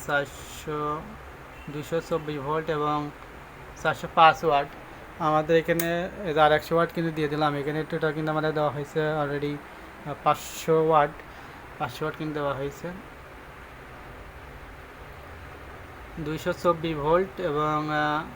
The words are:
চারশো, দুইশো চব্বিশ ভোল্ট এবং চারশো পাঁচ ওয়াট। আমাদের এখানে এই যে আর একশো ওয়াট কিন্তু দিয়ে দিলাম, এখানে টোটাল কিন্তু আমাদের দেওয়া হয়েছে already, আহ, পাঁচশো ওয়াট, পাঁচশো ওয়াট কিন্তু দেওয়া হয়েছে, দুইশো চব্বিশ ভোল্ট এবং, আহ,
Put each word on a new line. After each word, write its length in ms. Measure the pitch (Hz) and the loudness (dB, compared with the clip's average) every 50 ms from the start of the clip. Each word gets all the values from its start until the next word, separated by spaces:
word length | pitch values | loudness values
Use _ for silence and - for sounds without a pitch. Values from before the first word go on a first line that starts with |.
| - | -2
চারশো, 920 | 156 147 143 139 - - - - - - - - 160 151 151 151 151 151 160 - - - - - - - - - - - - - 151 | 0 0 2 0 -2 -6 -12 -14 -14 -14 -10 -8 -6 -4 -2 -2 -2 -2 -4 -6 -10 -12 -14 -14 -16 -16 -16 -16 -16 -16 -14 -12 -8
দুইশো 320 | 143 151 143 - 165 165 - - | -8 -8 -4 -2 -2 -4 0 -2
চব্বিশ 300 | 170 156 151 151 151 143 | -2 -2 -2 -4 -6 -4
ভোল্ট 300 | 135 143 156 160 160 170 | -2 -2 -2 0 0 0
এবং 400 | 156 147 151 151 151 147 147 147 - - - - - - - - - - - - - - - | 0 0 2 2 2 0 -2 -4 -8 -12 -14 -16 -16 -16 -16 -16 -16 -16 -16 -16 -10 -2 0
চারশো 240 | 160 151 - - 160 - | 0 0 0 -4 0 8
পাঁচ 280 | 175 165 156 151 - 170 | 10 10 10 10 8 4
ওয়াট। 240 | 160 147 139 151 - - - - - - - - - - - | 4 4 4 2 0 -6 -14 -16 -16 -16 -16 -16 -14 -4 0
আমাদের 380 | 170 151 156 156 156 156 165 | 2 4 4 4 6 6 6
এখানে 520 | 165 156 175 165 165 170 170 170 170 180 190 - - 208 | 6 6 4 2 2 2 2 0 0 -2 -4 -6 -6 -4
এই 80 | 170 143 | 2 6
যে 80 | 156 | 8
আর 100 | 151 147 | 8 8
একশো 240 | 151 156 - - 165 | 8 6 4 4 4
ওয়াট 180 | 165 170 160 - | 4 4 4 2
কিন্তু 160 | 175 165 165 | 0 -2 0
দিয়ে 160 | 156 160 151 | 0 0 0
দিলাম, 280 | 143 151 151 156 147 143 | 0 2 2 2 2 2
এখানে 280 | 143 139 151 147 156 151 - | 2 0 0 -2 -2 -2 -2
টোটাল 240 | 165 156 160 156 147 | -2 0 0 0 0
কিন্তু 180 | 160 156 156 | 0 0 0
আমাদের 220 | 156 156 151 156 151 | 0 2 2 2 2
দেওয়া 160 | 156 151 147 | 2 2 0
হয়েছে 300 | 123 147 143 - - 160 | 0 -2 -6 -2 0 0
already, 560 | 156 151 156 156 147 143 147 143 143 147 147 | 2 2 2 0 0 0 -2 -2 -2 -2 -4
আহ, 580 | 143 - - - - - - - - - 147 135 - - | -6 -8 -14 -16 -16 -16 -16 -16 -12 -8 -8 -8 0 2
পাঁচশো 640 | 151 147 - - - - - - 165 160 160 160 | 2 2 2 -2 -8 -10 -4 2 4 4 6 6
ওয়াট, 220 | 160 160 151 147 147 - - - - - - - - - - - - - - | 6 6 6 6 4 0 -6 -14 -16 -16 -16 -16 -16 -16 -16 -16 -14 -8 -6
পাঁচশো 260 | 151 123 - - 151 | -6 -6 -4 -4 -6
ওয়াট 120 | 156 151 | -6 -4
কিন্তু 160 | - 156 156 147 | -4 -6 -4 -2
দেওয়া 200 | 151 143 143 135 | -2 -2 -2 -2
হয়েছে, 340 | 127 143 143 139 - - 175 180 196 - - - - - - - - - - - - - - - - - - - - - - - - - - - - - - - - - - - - - - - - - - - - - - - - - - - - - - - - - - - - - - - 165 | -2 -4 -6 -6 -8 -10 -10 -10 -12 -14 -16 -16 -18 -18 -18 -18 -18 -16 -16 -16 -16 -16 -16 -16 -16 -16 -16 -16 -16 -16 -16 -16 -16 -16 -16 -16 -16 -16 -16 -14 -14 -14 -16 -16 -16 -16 -16 -16 -16 -16 -16 -16 -14 -14 -14 -14 -14 -14 -14 -14 -14 -14 -14 -14 -14 -16 -16 -16 -16 -16 -12 -10 -6
দুইশো 340 | 151 151 156 156 - 180 170 - - | -4 -4 -4 -2 -2 -2 -2 4 4
চব্বিশ 340 | 175 170 160 160 165 160 | 4 4 4 2 0 0
ভোল্ট 440 | 147 143 156 165 180 190 190 - - | 2 4 6 6 6 4 2 -2 -2
এবং, 480 | 180 165 143 151 151 151 151 151 151 151 | -2 0 2 2 2 2 2 0 0 0
আহ, 320 | 151 151 151 151 151 156 165 - - | 2 2 2 2 2 0 -2 -6 -10